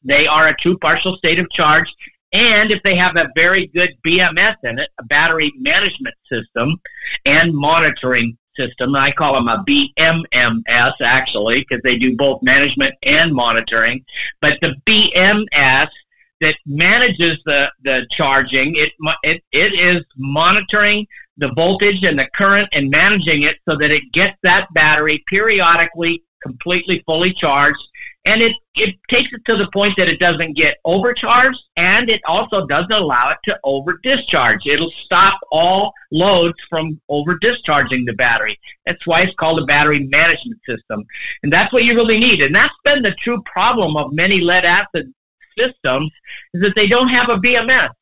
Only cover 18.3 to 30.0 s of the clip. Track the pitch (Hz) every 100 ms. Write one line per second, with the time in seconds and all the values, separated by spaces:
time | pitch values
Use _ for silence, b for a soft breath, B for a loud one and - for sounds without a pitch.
18.3 | 135 127 131 139 160 147 - 156 160 151
19.3 | 175 - 139 202 190 175 175 - 131 135
20.3 | 147 170 208 190 208 208 208 208 B B
21.3 | - 139 120 170 190 208 190 185 147 131
22.3 | - 196 202 202 151 135 147 190 208 156
23.3 | 151 147 - - 151 151 151 - 160 196
24.3 | - 180 190 190 160 151 151 156 151 -
25.3 | 190 220 202 170 170 170 165 170 170 -
26.3 | _ 139 123 170 180 180 175 - 160 180
27.3 | 185 156 139 143 143 - B B B -
28.3 | 220 226 226 _ - 214 - - 247 262
29.3 | 233 - 220 196 196 202 196